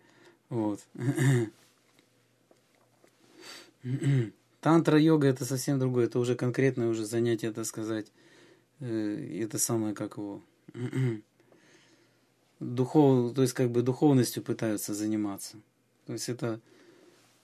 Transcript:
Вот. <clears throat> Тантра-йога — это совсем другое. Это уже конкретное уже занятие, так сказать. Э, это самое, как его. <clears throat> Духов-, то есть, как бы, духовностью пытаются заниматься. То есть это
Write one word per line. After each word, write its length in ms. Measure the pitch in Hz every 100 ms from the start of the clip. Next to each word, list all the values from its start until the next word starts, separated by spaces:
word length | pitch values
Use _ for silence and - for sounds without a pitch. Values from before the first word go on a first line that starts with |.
| _ _ - _ -
Вот. 320 | 120 107 101 - - 120 - 135 127 107 - _ _ _ _ _ _ _ _ _ _ _ _ _ _ _ _ _ - - - - _
<clears throat> 500 | 127 135 143 135 110 - _ _
Тантра-йога — 680 | 147 165 156 151 156 160 139
это 160 | 131
совсем 340 | 127 131 139 139
другое. 280 | 131 123 117
Это 120 | 123
уже 160 | 120
конкретное 540 | 123 127 120 135 127 117
уже 160 | 113
занятие, 480 | 107 117 117 113 113
так 140 | 107 110
сказать. 400 | - 110 110 107 _ _ _ - _ _ -
Э, 600 | 127 113 107 104 - 90
это 160 | 107 -
самое, 360 | - 117 107
как 220 | 101 104 -
его. 260 | 104 95 - _ -
<clears throat> 480 | 117 123 131 127 110 - _ _ _ _ _ _ _ _ _ _ _ _ -
Духов-, 760 | 123 123 127 156 143 127 120
то 80 | 120
есть, 120 | 131
как 160 | - 123
бы, 120 | 120
духовностью 600 | 120 127 156 131 117 -
пытаются 520 | 104 117 113 104 -
заниматься. 640 | 104 107 107 104 98 - 110 - _ _ _ -
То 80 |
есть 140 | 117 -
это 320 | 120 117 113 - _ - - - _ _ _